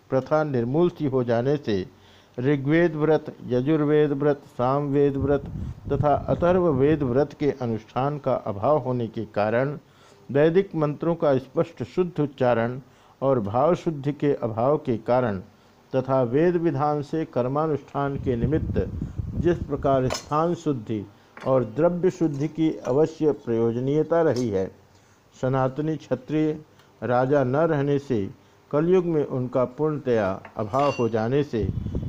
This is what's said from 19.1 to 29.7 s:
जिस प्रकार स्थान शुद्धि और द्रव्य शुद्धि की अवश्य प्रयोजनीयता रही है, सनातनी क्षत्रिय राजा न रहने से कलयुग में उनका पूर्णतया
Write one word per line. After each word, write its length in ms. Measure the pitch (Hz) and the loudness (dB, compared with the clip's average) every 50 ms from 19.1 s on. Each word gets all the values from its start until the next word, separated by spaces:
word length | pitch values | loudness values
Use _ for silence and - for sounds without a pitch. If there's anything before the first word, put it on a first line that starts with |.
| - - - - - | -8 -8 -8 -6 -4
जिस 240 | - 147 175 170 170 | -2 0 0 0 0
प्रकार 500 | - 147 143 127 - 143 135 131 127 127 | -2 -6 -6 -2 0 2 2 2 2 0
स्थान 460 | - - - - 147 151 165 175 170 | -2 -6 -6 -4 -2 0 0 0 -2
शुद्धि 520 | 170 - 156 139 120 107 - 110 104 95 - - _ _ _ _ - - | -2 -2 -4 -4 -4 -4 -6 -6 -6 -6 -10 -14 _ _ _ _ -8 -2
और 180 | 131 131 131 120 | 0 2 2 0
द्रव्य 460 | 107 110 143 165 175 180 175 175 180 | 0 0 0 2 2 2 2 0 0
शुद्धि 380 | - - 165 151 143 139 151 160 | 0 0 -2 -2 0 -2 -4 -4
की 280 | - 160 160 156 - | -2 0 0 0 -2
अवश्य 560 | - - 123 127 147 160 156 - - 156 151 | -2 -4 0 2 2 2 0 0 0 0 0
प्रयोजनीयता 920 | 139 - - 120 117 113 117 117 113 123 127 139 147 156 160 - 170 170 | 0 0 -2 -2 0 2 2 0 0 0 -2 0 0 0 0 2 2 2
रही 260 | 165 151 117 123 127 113 | 2 2 2 0 0 0
है, 220 | 98 92 95 92 - - _ _ _ _ _ _ _ _ _ _ - - | 0 -2 -2 -4 -8 -14 _ _ _ _ _ _ _ _ _ _ -8 -4
सनातनी 540 | 135 127 131 135 131 131 131 156 151 160 160 | -2 0 0 0 0 0 -2 -4 -4 -4 -6
क्षत्रिय 640 | 147 - - 131 - - - 147 156 156 156 156 - - - _ - - _ _ _ | -6 -6 -4 -6 -6 -4 -4 -2 0 0 0 -2 -4 -10 -18 _ -20 -20 _ _ _
राजा 420 | 110 117 123 123 131 135 147 143 131 | -2 0 2 2 2 4 2 2 2
न 120 | 123 127 | 2 2
रहने 420 | 151 170 165 156 139 139 143 143 139 | 2 2 2 2 0 0 0 0 -2
से 320 | 143 - 123 104 95 104 - - _ _ _ _ _ - | 0 -2 -2 -2 -2 -4 -8 -14 _ _ _ _ _ -4
कलयुग 320 | 143 147 160 175 185 190 170 | -2 0 2 4 4 4 2
में 220 | 175 160 151 139 | 2 0 0 0
उनका 380 | - 135 127 127 123 - 131 123 | -2 -2 -4 -4 -2 0 0 0
पूर्णतया 800 | 123 | 0